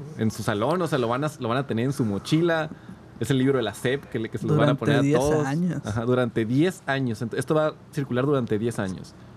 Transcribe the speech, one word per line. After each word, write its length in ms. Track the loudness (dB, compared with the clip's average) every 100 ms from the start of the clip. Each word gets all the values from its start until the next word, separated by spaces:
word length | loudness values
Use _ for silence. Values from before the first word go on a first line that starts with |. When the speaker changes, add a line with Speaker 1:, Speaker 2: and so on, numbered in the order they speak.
| -10 -2
Speaker 1:
en 140 | -2
su 100 | 0
salón, 400 | -2 0 0 0
o 40 | 0
sea, 100 | 0
lo 80 | 0
van 160 | 0
a, 80 | -2 -4
lo 100 | -2
van 100 | -2
a 80 | -2
tener 180 | 0
en 80 | 0
su 120 | 0
mochila. 680 | 0 -2 0 2 4 2 -2 -8 -18 -20 -20 -8
Es 100 | 0
el 80 | 2
libro 200 | 4 2
de 40 |
la 120 | 0
sep 320 | -2 -2 -2 -4
que 120 | -6
le, 100 | -6
que 100 | -6
se 80 | 0
los 100 | 4
van 140 | 4
a 20 |
Speaker 2:
Durante 80 | 2
Speaker 1:
poner 160 | 2 4
a 40 |
Speaker 2:
diez 180 | 4 4
Speaker 1:
todos. 260 | 4 2 0
Speaker 2:
años. 400 | 0 0 -2 -4
Speaker 1:
Ajá, 180 | -2
durante 400 | 2 2 2 0
diez 380 | 0 2 2 0 -4
años. 360 | -2 -2 -4
Ent-, 120 | -4
esto 200 | -4 0
va 140 | 2 0
a 60 | -4 -8
circular 340 | -6 -2 0 2
durante 320 | 0 0 0
diez 220 | -2 -2
años. 340 | -4 -6 -12 -20 -20